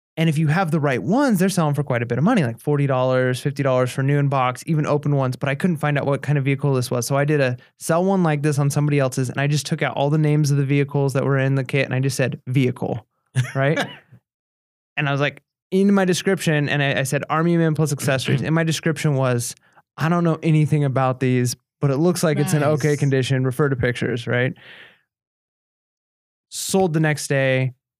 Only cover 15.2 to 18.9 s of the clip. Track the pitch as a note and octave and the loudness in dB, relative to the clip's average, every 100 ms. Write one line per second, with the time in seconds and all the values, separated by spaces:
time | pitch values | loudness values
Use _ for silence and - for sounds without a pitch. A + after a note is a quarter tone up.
15.2 | C#3+ C#3+ - _ _ F#3+ G3 G3 F#3 F3+ | -2 -4 -16 _ _ 0 2 2 2 0
16.2 | - F#3+ - D3+ C#3+ C#3+ C#3 A2+ C3+ C#3+ | -2 -2 0 0 0 0 0 -2 -2 -4
17.2 | - D#3 E3+ E3+ E3 D#3 D#3 C#3+ C#3+ C3 | -2 0 2 2 2 0 -2 -2 -2 -2
18.2 | B2+ C3 B2+ D#3+ D#3+ D3 E3 | 0 -2 0 0 0 -2 -2